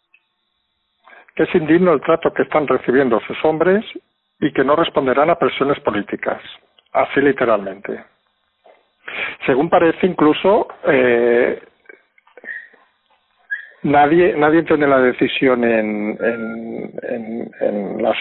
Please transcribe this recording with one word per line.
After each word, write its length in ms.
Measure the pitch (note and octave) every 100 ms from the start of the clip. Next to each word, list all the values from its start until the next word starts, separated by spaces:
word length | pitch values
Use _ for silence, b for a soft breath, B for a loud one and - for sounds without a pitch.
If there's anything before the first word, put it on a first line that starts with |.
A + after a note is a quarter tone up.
| _ _ _ _ _ _ _ _ _ _ B B B
Que 100 | -
es 120 | D#3+ F3+
indigno 380 | D3+ E3+ F3+
el 80 | D3
trato 320 | - D#3+ -
que 100 | -
están 240 | C3 D#3 C#3
recibiendo 500 | B2+ - B2+ C3 G#2+
sus 160 | - A#2 D#3
hombres 400 | D#3 F3 G3+ - - - _ _ _
y 100 | D3+
que 140 | D3 C3+
no 100 | D3+
responderán 540 | D#3+ D#3 C3 B2 D#3
a 60 | E3
presiones 440 | B2+ - C#3+ C#3
políticas. 600 | B2 G#2+ G2+ G#2 - - - - _ _ _
Así 300 | - C3 -
literalmente. 840 | C#3 C3+ A#2 G#2 F#2+ F#2+ - A2+ - _ _ _ _ _ _ _ _ _ B B B B -
Según 240 | B2+ E3
parece, 380 | F#3 E3 - F3+
incluso, 600 | - D3+ D3 F#3+ G#3+ - - -
eh, 760 | C3+ B2 A#2+ A#2+ A#2+ C3+ - - _ - - _ _ _ _ B B B B _ _ _ _ _ _ - - - _
nadie, 520 | D3+ C#3+ D3 E3+ E3 D3
nadie 280 | D3+ E3
tiene 240 | D#3 D3+ C#3+
la 120 | C3+
decisión 640 | B2+ A#2+ B2+ - C3+ A#2+
en, 540 | A#2 A2 G#2+ G#2 G#2+ -
en, 680 | A#2 A#2 A2+ A2+ A2+ A#2 - -
en, 500 | - A#2+ A2 A#2 - -
en 420 | - G#2 F#2+ G2+
la 100 | A2+ -